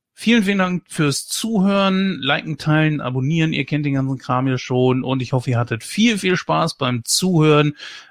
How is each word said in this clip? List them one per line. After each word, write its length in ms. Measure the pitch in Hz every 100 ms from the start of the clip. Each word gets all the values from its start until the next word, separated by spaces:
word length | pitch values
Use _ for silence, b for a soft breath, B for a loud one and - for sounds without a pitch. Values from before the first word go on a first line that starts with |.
| _
vielen, 300 | - 214 233
vielen 160 | 196 202
Dank 240 | 185 180 -
fürs 400 | - 147 135 -
Zuhören, 920 | - 110 202 190 196 196 190 190 185
liken, 360 | 135 151 156 151
teilen, 440 | 156 156 156 151
abonnieren. 500 | 127 131 131 165 160
Ihr 140 | 139 139
kennt 200 | 147 147
den 100 | 135
ganzen 240 | 135 131
Kram 260 | - 127 131
hier 140 | 127
schon 440 | - 123 127 127
und 180 | 123 131
ich 120 | 123
hoffe, 160 | 131 131
ihr 80 | 117
hattet 260 | 120 113
viel, 360 | - - 233 208
viel 180 | 185 180
Spaß 400 | - 156 165 -
beim 260 | 127 123
Zuhören. 720 | - - 185 170 156 147 147 147 B B B